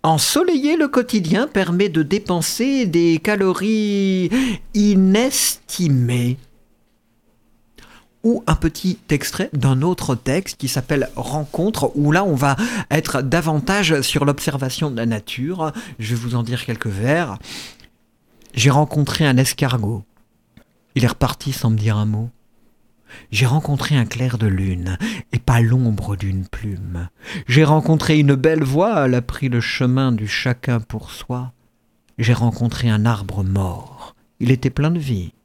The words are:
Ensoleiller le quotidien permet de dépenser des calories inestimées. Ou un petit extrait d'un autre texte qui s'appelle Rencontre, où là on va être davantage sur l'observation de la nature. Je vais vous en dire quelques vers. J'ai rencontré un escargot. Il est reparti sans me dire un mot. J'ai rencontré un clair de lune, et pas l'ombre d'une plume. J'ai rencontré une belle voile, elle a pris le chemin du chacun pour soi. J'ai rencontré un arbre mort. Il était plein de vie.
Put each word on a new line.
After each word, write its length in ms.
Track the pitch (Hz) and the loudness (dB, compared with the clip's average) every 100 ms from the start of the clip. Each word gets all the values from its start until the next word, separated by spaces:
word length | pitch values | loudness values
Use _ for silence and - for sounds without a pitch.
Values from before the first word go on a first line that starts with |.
| 160 | 2
Ensoleiller 720 | 160 - 285 359 311 294 330 | 2 2 2 2 2 2 2
le 100 | 294 | 2
quotidien 600 | 262 240 214 160 185 285 | 2 0 -2 2 0 2
permet 420 | 202 180 175 202 | 0 0 2 2
de 140 | 160 | 0
dépenser 840 | 147 202 202 180 156 - 254 277 220 | 0 -2 0 -2 -2 -2 0 0 2
des 320 | 170 170 160 | 2 4 2
calories 1040 | 220 208 190 185 202 220 208 202 196 185 175 240 262 202 - 214 | 0 0 0 0 0 0 0 0 0 0 0 0 0 -4 -4 0
inestimées. 1600 | 208 190 190 202 254 - - - - - 170 131 120 123 120 131 - _ _ _ _ _ _ _ _ _ _ _ _ - - - _ _ | 4 6 6 4 2 0 -2 -4 -10 -2 2 2 2 0 0 -4 -10 _ _ _ _ _ _ _ _ _ _ _ _ -20 -20 -20 _ _
Ou 200 | 226 233 - | 0 0 0
un 80 | 160 | 0
petit 440 | 160 - 185 - - | 0 -2 -4 -4 -2
extrait 400 | 147 - - - | -2 -2 -6 -4
d'un 280 | 143 139 127 | 0 2 2
autre 320 | 165 180 - | 2 0 -2
texte 440 | 120 - 151 190 - | -4 0 -2 -4 -8
qui 100 | 131 | -6
s'appelle 420 | 143 - 147 120 - | -4 -2 -2 -2 -6
Rencontre, 760 | 113 147 143 - 190 226 - 143 | -6 -6 -6 -2 -2 0 -2 2
où 160 | 147 | 2
là 120 | 170 | 2
on 120 | 202 139 | 2 2
va 200 | 139 139 233 226 - | 0 0 -2 -4 -2
être 320 | 143 - 135 | -2 -2 -4
davantage 760 | 135 165 160 156 135 196 175 151 | 0 0 0 -2 0 0 2 0
sur 240 | 131 147 143 | 0 0 0
l'observation 680 | 139 - 139 131 - 151 | 0 -4 -4 -4 -4 -4
de 40 | 117 | -2
la 100 | 117 | -2
nature. 640 | 110 - - 139 180 156 214 - 117 | -4 -6 -8 -6 -4 -6 -8 -14 -10
Je 160 | 110 | -4
vais 80 | 120 | -4
vous 140 | 120 123 | -2 -4
en 80 | |
dire 200 | 117 123 - | -4 -6 -6
quelques 200 | 110 110 | -6 -6
vers. 540 | 98 120 160 156 95 - - - - - _ _ _ _ _ - | -4 0 0 -2 -8 -12 -16 -16 -20 -20 _ _ _ _ _ -10
J'ai 160 | - 120 | 0 4
rencontré 560 | 135 151 147 143 - 151 | 4 2 0 -2 0 2
un 120 | 127 | 4
escargot. 680 | 131 - 135 123 101 110 - _ _ _ _ _ _ _ _ | 2 0 -2 0 -2 -6 -10 _ _ _ _ _ _ _ _
Il 100 | 131 | 0
est 40 | 120 | 0
reparti 440 | - 131 - 139 | 2 -2 -2 -6
sans 200 | 131 117 | -2 0
me 60 | 110 | 2
dire 200 | 107 107 | 2 0
un 80 | 107 | 0
mot. 240 | 107 117 _ _ _ _ _ _ _ _ - - | -2 -6 _ _ _ _ _ _ _ _ -20 -8
J'ai 140 | 107 131 | 0 2
rencontré 500 | 147 151 139 - 147 | 2 0 -2 2 2
un 100 | 110 | 2
clair 320 | 117 127 117 | -2 -2 0
de 100 | 110 | 0
lune, 500 | 95 95 90 87 90 220 214 - | 2 0 -2 -4 -4 -4 -6 -4
et 80 | - | -4
pas 220 | - 120 | 2 4
l'ombre 560 | 117 127 120 101 101 98 | 4 4 2 0 -4 -6
d'une 280 | 98 95 92 | -4 -4 -6
plume. 600 | - 107 95 95 87 87 _ - 175 - | -8 -8 -8 -8 -8 -10 _ -12 -10 0
J'ai 160 | 131 | 4
rencontré 560 | 156 156 156 160 - 151 | 4 4 4 2 2 4
une 160 | 143 135 | 4 4
belle 280 | 160 156 | 4 2
voile, 420 | 135 143 202 202 135 | 0 2 2 2 2
elle 60 | 123 | 2
a 60 | |
pris 260 | 123 - 131 | -2 -4 -2
le 140 | 120 | 0
chemin 500 | - - 127 127 135 | -2 0 2 2 2
du 160 | 113 107 | 0 -2
chacun 540 | - 131 120 - 120 | -4 -2 -2 -2 -2
pour 300 | 110 110 - | -2 -10 -10
soi. 420 | - - 123 127 - _ _ _ _ _ - | -18 -10 -8 -8 -14 _ _ _ _ _ -2
J'ai 160 | 113 | 2
rencontré 560 | 113 117 - 120 - 120 | 4 2 2 -2 0 0
un 160 | 107 113 | 2 2
arbre 380 | 107 98 95 | 0 -4 -4
mort. 720 | 95 98 92 82 - - - _ _ _ | -2 0 -2 -6 -14 -18 -20 _ _ _
Il 100 | 123 | 0
était 180 | 127 131 | 2 0
plein 200 | 123 151 | 0 0
de 80 | 170 | 0
vie. 320 | 139 107 87 _ | -2 -4 -4 _